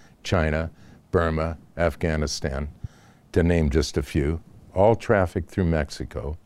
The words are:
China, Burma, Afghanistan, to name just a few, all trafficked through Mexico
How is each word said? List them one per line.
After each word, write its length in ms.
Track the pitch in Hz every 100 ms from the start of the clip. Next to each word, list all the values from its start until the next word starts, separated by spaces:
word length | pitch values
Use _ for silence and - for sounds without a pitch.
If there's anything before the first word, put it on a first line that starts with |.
| - _
China, 480 | - 95 78 78 80 - - - _
Burma, 480 | 90 82 78 82 80 - -
Afghanistan, 920 | 85 - 85 78 76 - 78 69 73 - - - - _ _
to 100 | 95
name 260 | 85 85 76
just 260 | 78 76 80
a 40 |
few, 380 | - 82 71 82 - - -
all 220 | 92 107 110
trafficked 540 | - 104 90 98 87
through 160 | - 85
Mexico 720 | 80 73 - 69 - 71 82